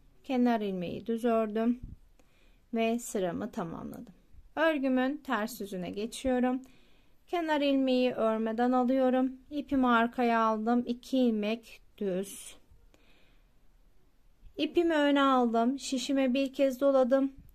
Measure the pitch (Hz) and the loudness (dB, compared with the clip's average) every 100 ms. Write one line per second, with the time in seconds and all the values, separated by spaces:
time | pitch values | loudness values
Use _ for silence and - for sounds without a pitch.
0 | - _ - 254 240 226 208 190 170 - | -20 _ -4 2 2 2 -2 -4 -6 -8
1 | 202 226 233 226 220 208 233 247 - - | -6 -2 0 0 0 0 0 -2 -6 -18
2 | - _ _ _ - _ _ 226 226 233 | -20 _ _ _ -20 _ _ -2 -2 -2
3 | - 220 180 170 208 240 170 - - - | -4 -4 -4 -4 -8 -8 -8 -8 -12 -14
4 | - - _ - - - 320 302 262 254 | -18 -20 _ -20 -12 -2 0 2 0 0
5 | 262 294 - 233 214 - 202 185 180 190 | 0 -4 -4 -4 -4 -8 -10 -8 -8 -8
6 | 226 - 262 254 247 254 254 - - - | -8 -6 -2 2 2 -2 -6 -20 -20 -20
7 | _ _ - 349 320 302 285 277 262 254 | _ _ -8 -4 0 0 2 2 2 2
8 | 247 - 220 220 220 220 247 254 247 262 | 2 0 0 0 -2 0 2 2 2 2
9 | 254 254 262 262 - 294 - 277 247 233 | 2 2 0 -4 -10 -8 -2 2 4 4
10 | 233 240 240 226 220 220 220 240 240 240 | 2 0 0 2 2 0 0 0 0 -6
11 | - 262 247 214 208 233 - - - - | -2 2 2 2 -2 -4 -8 -20 -20 -8
12 | 202 180 196 - - - _ - - _ | -4 -4 -6 -10 -18 -20 _ -20 -20 _
13 | _ - - - _ _ - _ - - | _ -20 -20 -20 _ _ -20 _ -20 -20
14 | - _ _ _ - - 311 330 339 311 | -20 _ _ _ -16 -6 -2 0 2 4
15 | 285 285 269 262 240 226 233 269 - 269 | 4 4 4 4 2 2 0 -2 -4 -6
16 | - 269 269 254 277 269 269 254 277 269 | -2 0 0 0 -2 0 0 2 2 4
17 | 254 269 277 - - | 4 2 0 -4 -20